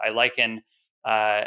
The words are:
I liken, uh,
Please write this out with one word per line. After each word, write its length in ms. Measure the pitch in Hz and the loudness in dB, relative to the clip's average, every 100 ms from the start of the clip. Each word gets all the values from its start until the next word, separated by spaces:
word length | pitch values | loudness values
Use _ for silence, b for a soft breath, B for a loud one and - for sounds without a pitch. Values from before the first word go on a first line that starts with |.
| 107 | -4
I 60 | |
liken, 500 | 113 123 123 117 113 - _ _ _ | 0 0 0 -2 -4 -14 _ _ _
uh, 400 | - 110 107 104 | -2 2 2 2